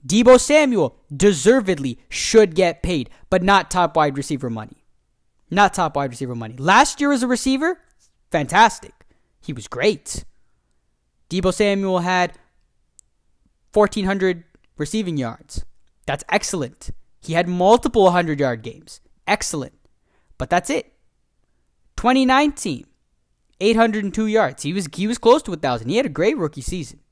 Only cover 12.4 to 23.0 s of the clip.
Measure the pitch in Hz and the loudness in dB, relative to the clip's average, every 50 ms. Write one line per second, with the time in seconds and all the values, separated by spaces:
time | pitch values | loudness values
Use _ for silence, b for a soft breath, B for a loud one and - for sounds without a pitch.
12.4 | _ _ _ _ _ _ _ _ _ _ _ _ _ _ _ _ _ _ _ _ | _ _ _ _ _ _ _ _ _ _ _ _ _ _ _ _ _ _ _ _
13.4 | _ _ _ _ _ _ - 208 208 196 - 214 190 190 196 196 185 185 180 170 | _ _ _ _ _ _ 0 2 2 2 0 -4 -4 -4 -4 -2 -2 -2 -2 -4
14.4 | 170 _ _ _ _ _ _ - 147 147 - 220 208 180 160 143 127 113 117 - | -10 _ _ _ _ _ _ -10 -10 -6 -6 -6 -6 -4 -6 -6 -6 -8 -10 -14
15.4 | - _ - - - - - - _ _ _ _ _ - 139 143 - - - 208 | -20 _ -10 -10 -10 -10 -14 -20 _ _ _ _ _ -8 -8 -8 -4 -4 -4 -2
16.4 | - - - 175 135 120 - _ - - - - - _ _ _ - - 160 165 | -2 -4 -6 -6 -8 -8 -10 _ -14 -14 -14 -14 -16 _ _ _ -10 -4 -2 -2
17.4 | 175 175 180 180 180 196 226 240 - 277 - 226 196 180 175 180 175 156 151 143 | -2 -2 -2 0 4 4 4 4 2 0 2 4 4 6 6 4 0 0 -2 -2
18.4 | 143 131 120 113 110 - - - - - - - _ _ _ _ _ - 208 - | -2 -2 -2 -6 -10 -16 -16 -16 -20 -20 -20 -20 _ _ _ _ _ -4 -4 -2
19.4 | - - - 151 127 - _ _ _ _ _ _ _ _ _ _ _ _ - _ | -2 -8 -8 -8 -10 -12 _ _ _ _ _ _ _ _ _ _ _ _ -12 _
20.4 | 131 - 170 180 180 - 285 320 - _ _ _ _ _ _ _ _ _ _ _ | -4 -2 -2 -2 0 -2 -6 -6 -6 _ _ _ _ _ _ _ _ _ _ _
21.4 | _ _ _ _ _ _ _ _ _ _ _ - - 240 262 269 262 254 262 269 | _ _ _ _ _ _ _ _ _ _ _ -4 0 0 2 2 2 2 2 2
22.4 | 302 302 285 - - 190 143 - - _ _ _ | 2 0 -2 -6 -8 -8 -8 -8 -12 _ _ _